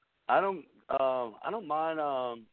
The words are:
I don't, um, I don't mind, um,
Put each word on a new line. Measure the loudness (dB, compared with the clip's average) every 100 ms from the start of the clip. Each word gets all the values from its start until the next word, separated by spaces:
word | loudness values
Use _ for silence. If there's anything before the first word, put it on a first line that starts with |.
| _ _ 2
I | 4
don't, | 4 -2 -8 _ -2
um, | 2 2 2 -2 -6
I | -6
don't | -4 -2
mind, | -2 0 0
um, | 0 0 -2 -6 -12